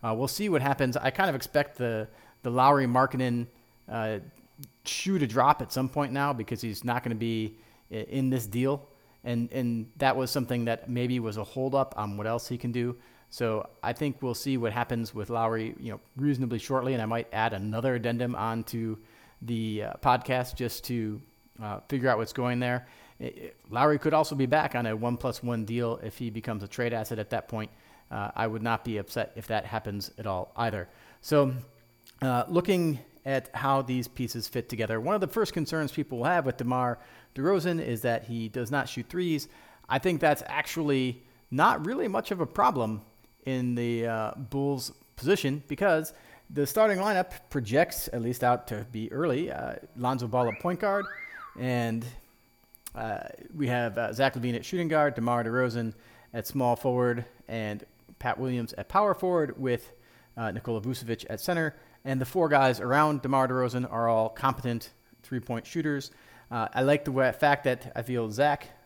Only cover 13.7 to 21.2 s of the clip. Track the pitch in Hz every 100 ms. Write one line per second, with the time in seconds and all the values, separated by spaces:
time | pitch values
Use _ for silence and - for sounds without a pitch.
13.7 | - - 120 147 127 131 117 - 131 117
14.7 | 107 120 120 113 - 101 117 113 113 110
15.7 | - 117 110 _ - 143 135 127 113 -
16.7 | 135 127 131 110 113 117 107 113 104 104
17.7 | 110 131 123 117 117 120 120 110 113 110
18.7 | 117 113 110 - - - _ 117 117 110
19.7 | 107 104 - 143 123 - 127 123 - 120
20.7 | - - 120 110 107